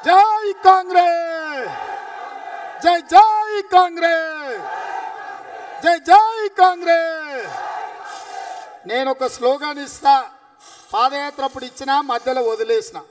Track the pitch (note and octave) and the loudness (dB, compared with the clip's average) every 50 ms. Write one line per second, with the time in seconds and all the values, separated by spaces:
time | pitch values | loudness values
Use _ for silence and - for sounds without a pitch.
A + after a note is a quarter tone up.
0 | - C#4+ F4 F#4+ G4+ A4 G#4+ G#4+ G#4+ G#4 F#4+ F#4+ - F#4+ F#4+ F#4+ F#4 F4+ F#4 F4+ | 2 6 6 6 6 6 4 0 -2 -4 -6 4 6 6 6 6 4 2 2 4
1 | F4 F4 E4+ E4+ E4+ E4 E4 D#4+ D#4+ D#4 D4+ C4+ A#3+ F#3 C#3 - - - - - | 4 4 0 -2 -4 -6 -6 -6 -8 -8 -8 -8 -8 -8 -8 -10 -10 -10 -10 -12
2 | - - - - - - - - - - - - - - - - - E4 F4 E4+ | -12 -14 -14 -14 -14 -14 -14 -14 -14 -14 -14 -12 -14 -14 -14 -2 0 2 2 2
3 | - - D#4+ F#4 G#4+ A4 G#4+ G#4+ G#4+ G#4+ G#4+ G#4 G4 F#4+ F#4+ F4+ F4+ F4+ E4+ E4+ | -2 6 6 8 8 8 4 0 -2 -2 -4 -6 -4 2 4 4 4 4 0 -2
4 | E4 E4+ E4+ E4 D#4+ D#4+ D#4 D4+ D4 C4+ A#3+ G3 - - - - - - - - | 0 0 0 0 -2 -4 -8 -10 -10 -10 -10 -10 -10 -10 -10 -10 -10 -10 -10 -10
5 | - - - - - - - - - - - - - - - - - D#4+ F4 E4 | -10 -10 -12 -14 -14 -14 -16 -16 -16 -16 -16 -16 -16 -16 -16 -2 0 0 0 0
6 | C#4 D#4+ F4 G4+ A4 A4 A4+ A4+ G#4+ G4+ F#4+ - F#4 F#4 F4+ F4 F4 E4+ E4+ E4+ | 4 6 8 8 8 6 0 -4 -6 -6 2 4 4 4 4 0 0 2 2 2
7 | E4 E4 D#4+ D#4+ D#4 D4 C#4+ B3+ - - - - - - - - - - - - | 2 -2 -6 -8 -10 -10 -10 -10 -10 -8 -10 -10 -10 -8 -10 -10 -10 -12 -14 -16
8 | - - - - - - - - - - - - - - - - - F3+ G#3+ B3 | -16 -16 -16 -16 -16 -14 -14 -12 -12 -12 -14 -14 -16 -18 -20 -20 -10 -4 -2 -2
9 | C4+ C4+ C4+ C4 C4 B3 - - A#3 B3 C4+ C#4+ D4 D4+ D4 C#4+ C#4+ C4 - - | -2 -2 -2 -2 -4 -6 -4 -2 0 0 0 0 -2 -8 -8 -8 -10 -10 -12 0
10 | - C#4 C#4+ C4+ B3 G#3 - _ _ _ _ _ _ - - - - - - G#3+ | 4 4 4 4 4 -2 -14 _ _ _ _ _ _ -20 -20 -20 -18 -6 -2 0
11 | A#3+ C4 C4+ C#4+ C#4+ C#4+ C#4+ - C4+ C4+ C4 C4 B3 B3 A#3+ - C4+ C4 C4+ C#4+ | 0 0 0 -2 -6 -6 -6 -6 -6 -6 -6 -8 -14 -12 -12 -10 -2 0 0 0
12 | C#4+ C4+ B3 A#3+ - C4 B3+ C4 A#3+ A3+ A3 G#3+ A3+ A3 A#3 A3+ G#3+ - - D#3+ | 0 -2 -4 -4 -2 -2 -2 0 0 -2 -2 -4 -2 0 0 -2 -2 -6 -14 -16
13 | C#3 _ | -18 _